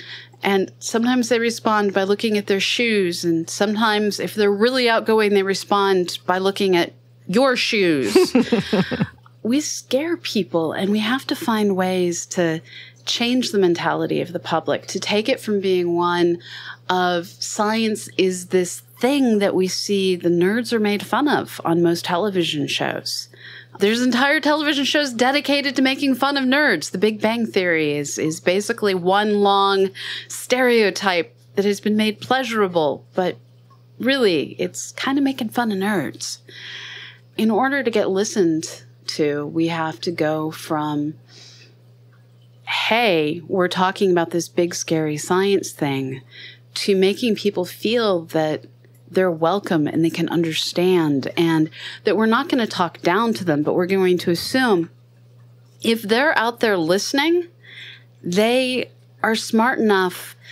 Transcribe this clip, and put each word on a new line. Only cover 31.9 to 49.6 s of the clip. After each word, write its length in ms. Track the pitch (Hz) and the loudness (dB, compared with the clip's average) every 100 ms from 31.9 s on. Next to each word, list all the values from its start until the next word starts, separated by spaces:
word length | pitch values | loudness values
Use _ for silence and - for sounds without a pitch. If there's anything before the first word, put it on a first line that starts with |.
| 214 | 0
made 240 | 214 208 | 0 -2
pleasurable, 840 | - 262 233 226 190 170 147 - - - | -2 -2 0 0 0 2 0 -2 -6 -2
but 220 | 180 - _ _ _ - _ - | -2 -4 _ _ _ -20 _ -4
really, 600 | 226 277 214 156 - - | 0 2 2 2 -2 -6
it's 320 | 180 - - | -6 -6 -12
kind 260 | - - 277 | -6 -2 0
of 60 | |
making 260 | 269 269 226 | 0 -2 -4
fun 220 | - 226 | -2 -2
of 60 | 190 | -2
nerds. 640 | 202 196 127 - - - - - - - - - - - _ - | 0 -2 -2 -8 -12 -12 -18 -18 -16 -16 -16 -18 -20 -20 _ -2
In 120 | 220 | 0
order 320 | 202 262 277 | 2 2 0
to 100 | 233 | 0
get 180 | 214 - | 0 0
listened 720 | 190 214 220 170 160 - - - - - | 0 0 2 2 2 -4 -12 -20 -14 -10
to, 380 | - 147 147 147 | -2 -2 -2 -4
we 200 | 165 165 | -2 -2
have 340 | 165 160 156 | -2 -4 -6
to 100 | 180 | -6
go 400 | 170 156 156 156 | -2 -2 0 -4
from, 600 | - - 156 151 147 147 156 - - - - - - - _ - - _ _ - - - | -8 -4 -2 -2 -2 -4 -8 -18 -20 -20 -20 -20 -20 -20 _ -20 -20 _ _ -20 -20 -8
"Hey, 760 | - - 220 226 165 151 170 - | -4 0 2 4 2 0 -4 -4
we're 220 | 190 180 | 0 0
talking 420 | 185 185 196 196 | 0 0 2 2
about 200 | 175 165 | 2 2
this 180 | 170 - | -2 -2
big, 260 | - 175 175 | -2 -2 -4
scary 400 | - 160 156 151 | -2 -2 -2 -4
science 560 | - 180 196 196 - | -2 0 2 0 -2
thing," 500 | - 143 135 131 135 - - - - _ | -6 -4 -2 -4 -8 -14 -20 -20 -20 _
to 200 | - - | -6 0
making 420 | 190 190 202 240 202 | 2 2 2 -2 0
people 280 | 202 190 | -2 -2
feel 600 | 175 - 208 240 214 180 160 | -6 -4 -2 0 2 0 -2
that 400 | 160 156 151 - - - - - | -2 -2 -4 -8 -20 -20 -20 -4
they're 220 | 185 185 | 0 0
welcome 560 | 160 165 196 | 2 0 0